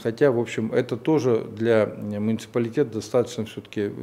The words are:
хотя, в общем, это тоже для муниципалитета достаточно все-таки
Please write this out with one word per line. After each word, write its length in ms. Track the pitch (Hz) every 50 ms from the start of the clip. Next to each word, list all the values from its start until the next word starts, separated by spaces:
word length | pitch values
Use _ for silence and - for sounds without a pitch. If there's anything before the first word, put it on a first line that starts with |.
| -
хотя, 280 | 117 110 110 147 143
в 80 | 127 117
общем, 320 | 117 110 - - 110 110 -
это 240 | 120 127 123 131 113
тоже 480 | - - 156 151 117 131 117 110 - - 104
для 300 | 104 113 113 117 110 107
муниципалитета 1120 | - - - 107 104 104 104 104 107 113 110 - - - 123 120 113 113 - 143 123 110
достаточно 500 | 110 98 - - 127 117 - - - 107
все-таки 440 | 113 - - 101 - - - 104 104 107 120